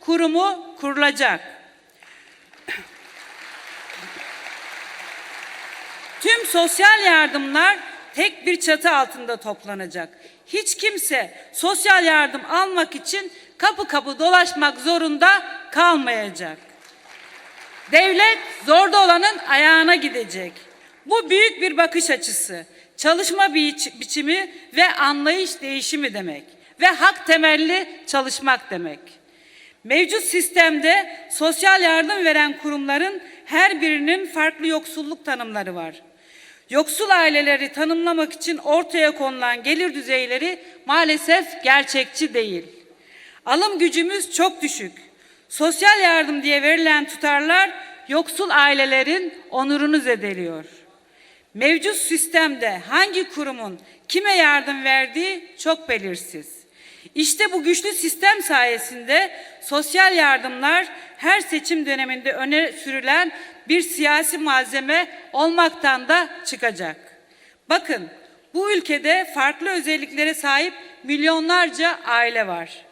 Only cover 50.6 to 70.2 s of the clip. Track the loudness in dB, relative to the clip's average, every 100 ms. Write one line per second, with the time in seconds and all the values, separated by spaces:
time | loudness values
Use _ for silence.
50.6 | -14 -20 _ _ _ _ _ _ _ 0
51.6 | 2 2 0 -4 -2 -2 0 0 0 -2
52.6 | -4 -6 -4 0 0 -2 -6 -6 -8 -8
53.6 | -12 -14 -18 _ _ -2 2 4 4 4
54.6 | 0 -4 0 0 0 -4 -6 -6 -14 -8
55.6 | -4 -4 -4 -6 -6 -10 -12 -16 -18 -20
56.6 | _ _ -20 -20 -12 -4 -2 0 0 0
57.6 | 0 0 -2 -4 -4 0 2 2 0 0
58.6 | 0 -2 -8 -14 0 0 0 -6 -20 -18
59.6 | -6 -4 -2 4 4 6 4 2 -2 -4
60.6 | 0 0 0 -10 -20 -6 2 2 2 -6
61.6 | -2 -4 -2 -4 -4 -4 -4 -4 -2 0
62.6 | -2 -4 -8 -6 0 2 2 -4 -18 -20
63.6 | -2 0 0 -2 2 2 0 -4 0 0
64.6 | 0 -6 -2 -2 -2 -10 -8 0 0 4
65.6 | 2 2 0 0 2 0 0 -8 -12 -4
66.6 | -4 -4 -10 -10 -20 _ _ _ _ _
67.6 | _ -2 0 -6 -8 -18 -20 _ _ -6
68.6 | 0 -2 0 -2 2 0 0 0 0 0
69.6 | -4 -4 -2 -4 -4 -2